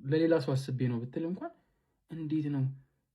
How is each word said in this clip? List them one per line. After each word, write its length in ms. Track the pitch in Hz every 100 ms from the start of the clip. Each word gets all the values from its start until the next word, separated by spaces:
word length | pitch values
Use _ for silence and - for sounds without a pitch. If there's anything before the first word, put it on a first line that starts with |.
ለሌላ 300 | 135 156 165 160
ሰው 140 | 147
አስቤ 280 | 131 - 127 123
ነው 120 | 120
ብትል 260 | 127 160
እንኳን 280 | 165 190 339 - _ _ _ _ _
እንዴት 360 | 160 156 156 147
ነው 160 | 139 131 135 - _ _